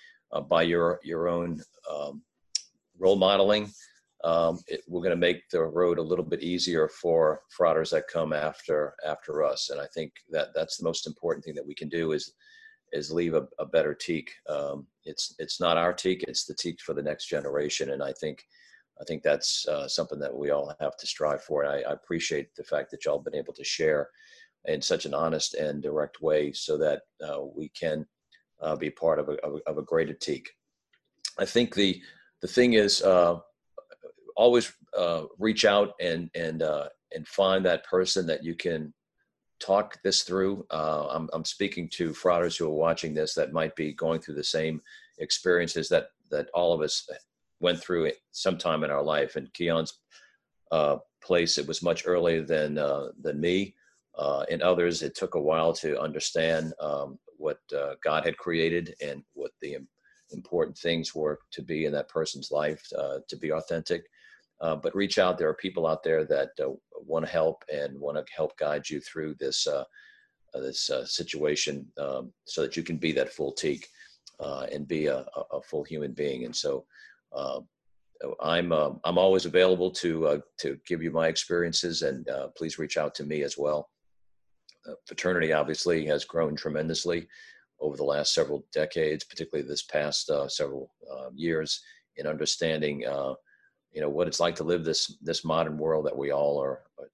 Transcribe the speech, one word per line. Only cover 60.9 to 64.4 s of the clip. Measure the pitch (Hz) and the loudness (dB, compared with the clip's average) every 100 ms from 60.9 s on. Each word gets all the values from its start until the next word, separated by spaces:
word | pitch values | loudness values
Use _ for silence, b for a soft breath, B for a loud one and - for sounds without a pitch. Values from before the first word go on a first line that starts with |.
| 82 78 | 0 -2
were | 78 76 73 _ | -2 -2 -2 _
to | - | -14
be | 78 78 78 | -6 -2 0
in | |
that | 73 - | -2 -2
person's | 80 78 71 - | -2 -2 -4 -4
life, | 73 76 78 - 71 | 0 0 -2 -8 -6
uh, | 69 69 - | -4 -4 -8
to | 67 | -8
be | 78 | -2
authentic. | 78 - 82 - 85 - b b b | -2 -2 -4 -2 -4 -4 b b b